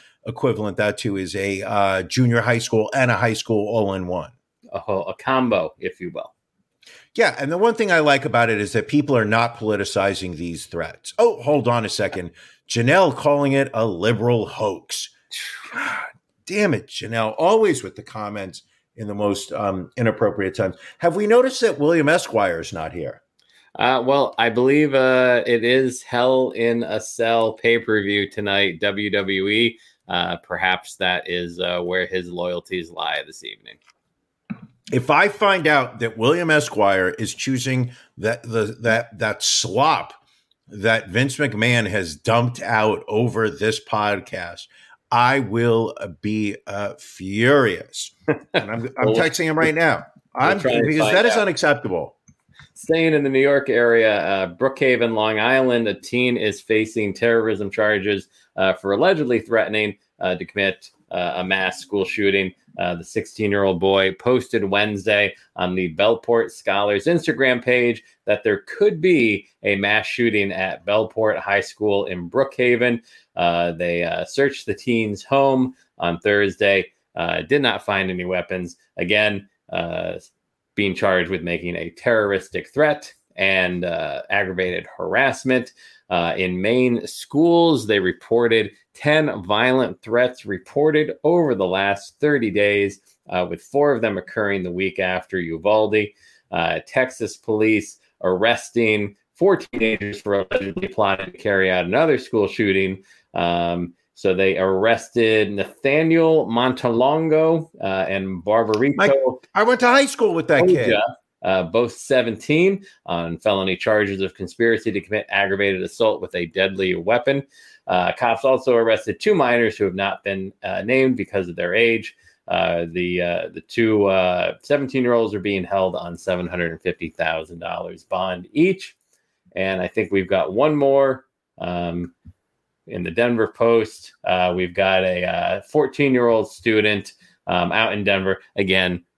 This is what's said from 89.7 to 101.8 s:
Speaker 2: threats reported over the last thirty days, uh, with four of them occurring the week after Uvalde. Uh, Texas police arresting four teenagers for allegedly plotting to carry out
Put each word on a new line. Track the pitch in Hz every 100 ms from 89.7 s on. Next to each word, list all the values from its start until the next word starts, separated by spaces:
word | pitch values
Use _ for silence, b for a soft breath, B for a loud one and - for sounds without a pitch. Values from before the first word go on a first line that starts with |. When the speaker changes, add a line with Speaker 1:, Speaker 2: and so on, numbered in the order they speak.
| 127 123 95
Speaker 2:
threats | - 117 123 127 104
reported | 95 - - 151 151 147 -
over | 151 175 160
the | 110 92
last | 92 98 101 - -
thirty | 147 147 113
days, | 98 101 104 101 98 b _ -
uh, | 92 87
with | 87
four | - 135 147
of | 127
them | 110 95
occurring | - - 104 98
the | 90
week | 87 95 82
after | 92 92 - 95
Uvalde. | 85 82 90 107 107 107 104 b b b _
Uh, | 87 82 80 -
Texas | - 127 - 110 -
police | - 107 110 110 101 - _ _
arresting | 90 92 110 120 - 117 113 107 101 101 _
four | _ 185 190
teenagers | - - 113 107 143 101
for | -
allegedly | 98 95 101 98 90 92
plotting | - 101 95 92
to | -
carry | 107 98 95
out | 90